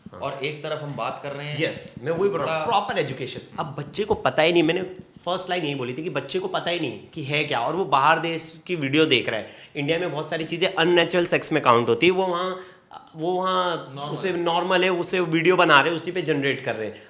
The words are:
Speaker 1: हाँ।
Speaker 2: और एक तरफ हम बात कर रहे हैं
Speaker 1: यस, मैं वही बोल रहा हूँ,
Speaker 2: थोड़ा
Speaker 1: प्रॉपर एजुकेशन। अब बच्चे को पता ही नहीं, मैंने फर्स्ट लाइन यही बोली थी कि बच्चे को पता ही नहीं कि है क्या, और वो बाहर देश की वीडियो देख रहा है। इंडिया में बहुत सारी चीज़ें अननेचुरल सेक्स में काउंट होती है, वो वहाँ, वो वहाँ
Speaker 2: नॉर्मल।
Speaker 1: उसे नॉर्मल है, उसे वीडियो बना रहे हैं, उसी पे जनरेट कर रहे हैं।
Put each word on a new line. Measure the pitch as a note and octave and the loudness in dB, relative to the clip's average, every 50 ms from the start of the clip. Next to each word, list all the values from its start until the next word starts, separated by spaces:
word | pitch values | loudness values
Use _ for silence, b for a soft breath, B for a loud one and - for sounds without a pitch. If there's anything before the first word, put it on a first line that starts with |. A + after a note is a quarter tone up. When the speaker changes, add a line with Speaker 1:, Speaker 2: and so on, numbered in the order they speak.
| B - - | B -20 -14
Speaker 1:
हाँ। | - | -10
Speaker 2:
और | - C#3 - - C3 | -8 -8 -6 -6 -6
एक | D3+ D3+ D3 D3 | -6 -6 -8 -8
तरफ | D#3 D3+ C#3+ D3 | -8 -6 -6 -6
हम | C#3+ C3+ | -8 -6
बात | A2+ A2+ C3 - - - | -6 -6 -6 -6 -8 -10
कर | C#3+ C#3+ | -10 -10
रहे | C#3+ D3 | -10 -8
हैं | D3 D3 D3 D#3 | -8 -4 -2 -2
Speaker 1:
यस, | A#2 G#2 - - - - - A#2 | -2 -4 -6 -12 -16 -16 -8 -6
मैं | D3 E3+ | -4 -2
वही | E3 G3 G3+ | 0 0 0
बोल | G3 D#3 | 0 0
रहा | C#3 D#3 D#3+ D#3+ | -2 -2 -2 -2
हूँ, | D#3 | 0
Speaker 2:
थोड़ा | A#3 A3 G3+ | 0 2 0
Speaker 1:
प्रॉपर | G#3 - A#3 F#3 | 0 0 -2 -2
एजुकेशन। | D3+ B2+ B2+ - C3 B2 - B2 - - - - | -2 -2 -4 -8 -8 -10 -10 -12 -14 -12 -10 -8
अब | D#3 D#3 - - | -8 -8 -8 -10
बच्चे | C#3+ - - - G#3+ | -10 -8 -6 -4 -2
को | - A3 | 0 0
पता | - - C3+ B2+ - D#3 | 2 2 2 4 4 4
ही | E3 F3 | 6 6
नहीं, | F3 D#3+ | 6 4
मैंने | D#3 E3+ F#3 F#3 - - - - - _ - - | 4 2 0 -2 -6 -8 -14 -18 -20 _ -12 -6
फर्स्ट | F3 F3+ F#3 F3+ F#3+ | -4 -4 -4 -4 -4
लाइन | F3+ F3+ D#3+ | -4 -4 -2
यही | C#3+ C#3+ | -4 -4
बोली | C3+ B2 A#2+ B2+ | -4 -6 -6 -6
थी | D3 D#3+ | -6 -8
कि | F3+ | -6
बच्चे | C#3+ C#3+ C3 - - F#3 | -4 -4 -6 -4 -4 -4
को | F#3+ F#3+ | -4 -2
पता | F#3 D#3+ - F3+ | -4 -4 -2 -2
ही | F3 E3+ | -2 -2
नहीं | D#3+ B2+ - - - - - | -4 -4 -6 -8 -14 -14 -12
कि | E3 C#3+ | -10 -6
है | C3 D3 D3 D3+ | -2 -2 -2 0
क्या, | - C#3 A#2+ | 0 0 -2
और | A#2 C3+ D#3 | 0 -2 -2
वो | F3 G3 | -2 0
बाहर | D#3 D3 C3+ C3+ D3+ E3 D#3+ | 2 2 4 6 4 4 4
देश | D#3 E3 E3 D#3 - - - - - | 2 -2 -2 -4 -6 -8 -10 -12 -8
की | - F3+ | -6 -4
वीडियो | D#3+ C#3+ C3+ C3+ D#3 D#3+ | -2 -2 2 4 4 6
देख | C#3+ C3 A#2 G#2 B2 | 6 6 4 4 0
रहा | A2+ G#2+ | -4 -4
है। | G2+ B B B B B - | -6 B B B B B -8
इंडिया | D3+ C#3+ C#3+ D3+ E3+ | -4 -2 -2 -2 -2
में | F3+ E3+ C#3+ | -2 -4 -4
बहुत | D3 D#3 D3+ | -6 -6 -6
सारी | F3 D#3+ D#3+ | -6 -6 -4
चीज़ें | D#3 E3+ E3 F#3 E3+ - | -6 -4 -2 -2 -2 0
अननेचुरल | D#3 E3 F3 F3 F3 E3+ E3 - F3+ F3 | 2 4 4 4 4 4 2 2 0 0
सेक्स | F3 E3+ C#3+ C#3 - D#3+ | 2 0 -2 0 0 0
में | D3 - | 2 4
काउंट | C3 A#2+ A#2+ - - | 6 6 6 4 4
होती | D#3 - D#3+ | 2 4 4
है, | F3 F#3 | 4 4
वो | F#3 F#3+ | 2 0
वहाँ, | F#3 F3 F3 F#3 F#3 F3+ F#3 F#3+ B B B B _ - - - - - | 0 -2 -2 -2 -4 -6 -8 -12 B B B B _ -20 -20 -20 -18 -10
वो | D#3+ D#3 F3 F#3 | -6 -4 -2 -2
वहाँ | F3+ F#3 F#3 F#3 F#3 F3+ F3+ E3+ D#3 - C3+ C3+ | 0 0 0 0 0 0 0 -2 -4 -6 -10 -12
Speaker 2:
नॉर्मल। | C#3 C#3+ D3 D3+ | -10 -8 -8 -6
Speaker 1:
उसे | D3 F#3+ F#3+ F3 | -4 -4 -2 -2
नॉर्मल | E3+ E3+ E3+ E3 F3 F3 F#3 F#3+ F3 F3+ | 0 0 0 0 0 0 2 2 4 4
है, | F#3 | 2
उसे | F#3 E3+ E3+ - - F#3 | 2 0 -2 -2 0 0
वीडियो | F3+ E3 D#3 E3 D#3+ F3+ F#3 | 0 2 0 4 4 6 6
बना | F3+ F3 E3 D3+ C#3 | 6 6 8 8 8
रहे | C3+ D#3+ | 8 6
हैं, | E3+ | 0
उसी | D#3 - F3+ E3+ | -2 -4 -6 -6
पे | F#3 E3 | -4 -2
जनरेट | C#3+ D3+ C#3+ C#3 C#3 C3 C3+ - | 0 0 0 0 0 -2 -2 -4
कर | B2+ A2 | -4 -4
रहे | A2 G#2+ G2+ | -4 -6 -8
हैं। | G#2 B B | -8 B B